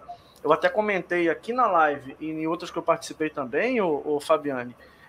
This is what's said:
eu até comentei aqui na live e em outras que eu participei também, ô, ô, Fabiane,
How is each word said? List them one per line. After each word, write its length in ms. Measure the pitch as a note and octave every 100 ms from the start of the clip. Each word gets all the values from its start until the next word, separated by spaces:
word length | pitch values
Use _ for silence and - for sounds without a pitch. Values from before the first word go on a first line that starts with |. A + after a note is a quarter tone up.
| - - - -
eu 80 | C#3+
até 160 | D#3 F3+
comentei 600 | G#3+ G#3 F#3+ E3 F3 E3
aqui 240 | D3+ -
na 140 | B3 A#3
live 500 | E3+ D#3 C3+ C3 D3
e 100 | D#3
em 160 | D#3 D#3+
outras 240 | E3+ E3+
que 80 | E3+
eu 60 |
participei 460 | D#3+ D#3+ - D#3 D#3
também, 500 | D3+ B2+ C#3+ A3+ B3+
ô, 220 | F3+ D3 D3+
ô, 140 | D3
Fabiane, 560 | - D#3 C#3+ C3 B2 A#2+ - -